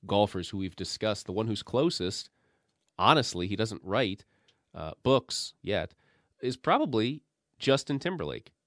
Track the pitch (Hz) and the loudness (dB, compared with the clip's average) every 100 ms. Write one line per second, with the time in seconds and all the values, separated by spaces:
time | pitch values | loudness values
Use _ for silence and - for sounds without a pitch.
0 | 98 101 104 95 87 101 95 - 90 - | 0 4 4 2 -6 -6 -6 -6 -10 -4
1 | 107 101 - 95 110 104 - 120 160 - | -2 -2 -4 -4 -2 -4 -2 0 0 0
2 | 90 - - _ _ _ _ _ _ - | -4 -6 -10 _ _ _ _ _ _ 2
3 | 95 156 117 87 90 98 110 101 92 104 | 4 6 4 -2 -4 -2 -4 -6 -4 0
4 | 117 101 _ _ _ _ _ - 78 - | 0 -4 _ _ _ _ _ -12 -10 -2
5 | 123 131 - - - - 95 98 80 _ | 2 4 2 -8 -10 -10 -4 -2 -4 _
6 | _ _ _ _ 123 127 - 220 202 113 | _ _ _ _ -6 -2 2 2 2 2
7 | 117 151 _ _ _ - - 135 - 143 | 0 -2 _ _ _ -4 2 2 2 -4
8 | 175 185 76 62 - _ | -4 -4 -6 -8 -12 _